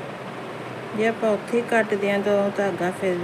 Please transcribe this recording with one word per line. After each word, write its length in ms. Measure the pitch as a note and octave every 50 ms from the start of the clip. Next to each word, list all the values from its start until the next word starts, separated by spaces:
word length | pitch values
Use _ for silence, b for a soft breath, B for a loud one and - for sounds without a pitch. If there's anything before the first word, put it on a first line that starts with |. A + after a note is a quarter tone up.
| - - - - - - - - - - - - - - - - - - - G#3
ਜੇ 100 | G#3+ A3+
ਆਪਾਂ 220 | A3+ - - A3
ਉੱਥੇ 280 | G#3 G3+ G3+ - - A#3
ਹੀ 60 | A#3 -
ਕੱਟਦੇ 420 | A#3 A3+ G#3+ G#3+ G#3+ G3 G3+ G3+
ਹਾਂ 80 | G3+ G3+
ਤਾਂ 140 | G3 G3+ G3+ G3+ G3+
ਉਹ 80 | G3+ G3 -
ਧਾਗਾ 340 | G3+ G3 F3 E3+ F3 F3+ F#3 -
ਫਿਰ 160 | G3+ F#3+ F3+ F3